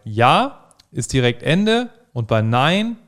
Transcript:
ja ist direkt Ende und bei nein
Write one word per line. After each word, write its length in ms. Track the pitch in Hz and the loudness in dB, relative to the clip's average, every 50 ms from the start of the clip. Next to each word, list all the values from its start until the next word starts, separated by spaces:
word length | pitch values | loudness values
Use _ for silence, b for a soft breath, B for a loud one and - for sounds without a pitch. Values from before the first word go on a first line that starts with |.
| - | -14
ja 680 | 110 107 107 113 131 156 185 240 277 - - _ _ _ _ _ _ | -8 -2 2 4 4 4 4 0 -2 -6 -12 _ _ _ _ _ _
ist 220 | - - 123 - - | -10 -8 -8 -4 -2
direkt 300 | 135 123 120 120 - - | 0 0 0 0 -2 -2
Ende 460 | 131 151 185 208 214 226 233 247 233 - _ _ _ - | -2 0 0 2 2 0 0 0 -4 -10 _ _ _ -8
und 140 | 120 117 107 | -8 -4 -2
bei 140 | 120 110 | 0 0
nein 560 | 107 110 113 123 131 156 175 196 220 226 233 - _ | 0 2 0 2 2 2 0 0 -2 -4 -6 -10 _